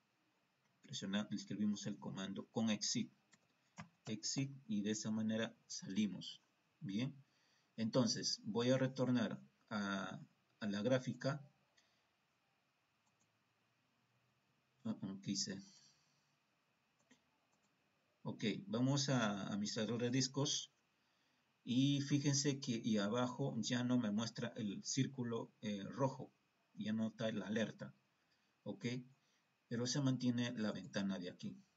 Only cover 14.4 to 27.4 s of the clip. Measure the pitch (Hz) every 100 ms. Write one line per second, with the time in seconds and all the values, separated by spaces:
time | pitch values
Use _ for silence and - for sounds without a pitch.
14.4 | _ _ _ _ 113 101 95 95 - 95
15.4 | - 98 - - - _ _ _ _ _
16.4 | _ _ _ _ _ _ _ - _ _
17.4 | _ _ _ _ _ _ _ _ - -
18.4 | 110 95 - 113 131 143 - 127 107 101
19.4 | 98 101 104 - 107 117 123 131 127 139
20.4 | 151 - - _ _ _ _ _ _ _
21.4 | _ _ - 120 139 143 - 143 151 135
22.4 | 147 131 - 113 120 107 101 120 123 -
23.4 | 139 113 104 123 123 123 110 104 117 -
24.4 | 117 - 107 92 - - 135 - 120 113
25.4 | 127 _ 107 101 95 110 131 - - _
26.4 | _ _ _ - 104 110 110 - 110 110